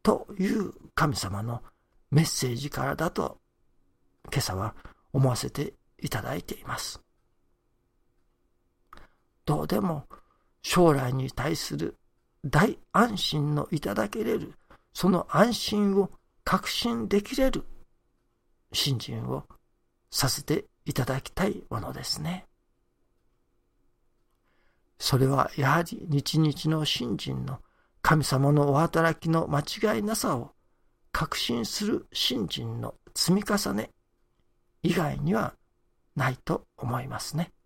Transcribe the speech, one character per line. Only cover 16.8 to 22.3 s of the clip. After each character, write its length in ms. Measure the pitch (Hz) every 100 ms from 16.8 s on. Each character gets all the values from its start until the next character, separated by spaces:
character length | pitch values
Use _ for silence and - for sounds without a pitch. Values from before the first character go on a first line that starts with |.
| 240 233 208
で 140 | 196
き 140 | 202 -
れ 120 | -
る 120 | - - - - _ _ _ _ _ _ _ _
信 260 | - 147 123
心 280 | - 113 123
を 180 | 135 - - _ _ _ _ _
さ 160 | - 131
せ 160 | -
て 200 | - 151 - _
い 80 | -
た 120 | -
だ 140 | 127 131
き 100 | -
た 160 | - 196
い 160 | - -
も 80 | 113
の 120 | -
で 120 | 139
す 180 | 131 -
ね。 240 | 156